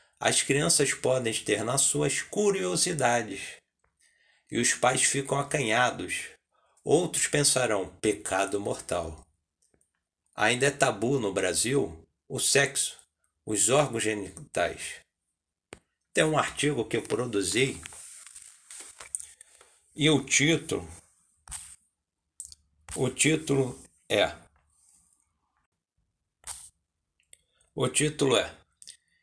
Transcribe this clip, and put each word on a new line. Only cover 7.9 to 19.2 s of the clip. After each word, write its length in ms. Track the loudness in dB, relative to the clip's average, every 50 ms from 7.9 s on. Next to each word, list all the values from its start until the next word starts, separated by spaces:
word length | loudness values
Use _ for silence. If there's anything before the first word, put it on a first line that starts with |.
| -8
"Pecado 640 | -2 0 0 0 -2 -2 -2 0 0 0 0 -2 -4
mortal." 680 | -4 -4 -6 -6 -6 -4 -4 -4 -4 -6 -10 -14 -18 _ _ _ _ _ _ _ _ _ _ _ _ _ _ _ _ _ _ _ _ _ _
Ainda 320 | 0 2 2 2 4 2
é 40 | 0
tabu 480 | 2 2 0 0 2 0 0 0 0 0
no 140 | 0 -2 0
Brasil 720 | 0 0 0 0 0 0 0 0 0 0 -2 -6 -12 -20 _ _ _ _
o 140 | -10 -6 -2
sexo, 580 | 0 2 4 4 2 2 0 -4 -4 -4 -6 -12 -20 _ _ _ _ _ _ _ _
os 240 | -4 0 0 2 4
órgãos 340 | 4 4 2 2 0 -2 -2
genitais. 1000 | -2 -2 -4 -6 -8 -12 -16 -18 -8 -2 -2 -2 -2 -2 -6 -12 -12 -14 -14 -18 _ _ _ _ _ _ _ _ _ _ _ _ _ -20 -20 _ _ _ _ _ _ 0
Tem 80 | 2 2
um 160 | 2 2 0
artigo 460 | 0 -2 -2 -2 -2 0 0 -2 -2
que 120 | -2 -2
eu 60 | -4 -2
produzi 800 | -2 -4 -4 -2 -2 -2 -2 -2 0 2 2 2 0 -2 -6 -12 -16 -16 -18 -18 -18 -18 -20 -20 -20 -20 -20 -20 -20 -20 -20 _ -20 -20 -20 -20 -20 -20 -20 -14 -10 -10 -10